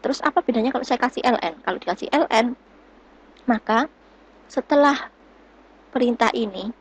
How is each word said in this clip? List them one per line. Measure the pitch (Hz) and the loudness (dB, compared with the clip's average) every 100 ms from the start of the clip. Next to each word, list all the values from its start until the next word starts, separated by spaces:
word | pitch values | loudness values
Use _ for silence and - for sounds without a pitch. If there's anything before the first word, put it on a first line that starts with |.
Terus | - 277 | -4 -2
apa | 311 349 | 0 -2
bedanya | 349 233 233 | -2 0 0
kalau | 262 | -2
saya | 254 247 | -2 -2
kasih | 247 - | -2 0
L | 254 233 | 0 0
N? | 170 160 | -2 -6
Kalau | - 185 | -6 -6
dikasih | - 180 - | -6 -6 -2
L | 196 - | 0 2
N, | 220 240 254 _ - - - - - - - - | 2 0 -4 _ -20 -20 -20 -20 -20 -20 -10 -2
maka | 220 - 226 302 _ _ - - - - | -2 2 0 0 _ _ -20 -20 -20 -8
setelah | - - 294 285 277 - _ - - - - - - - | -6 2 4 4 4 -4 _ -20 -20 -20 -20 -20 -20 -6
perintah | 254 240 233 226 | 0 0 2 0
ini | - 220 190 196 - | 0 -4 -6 -12 -12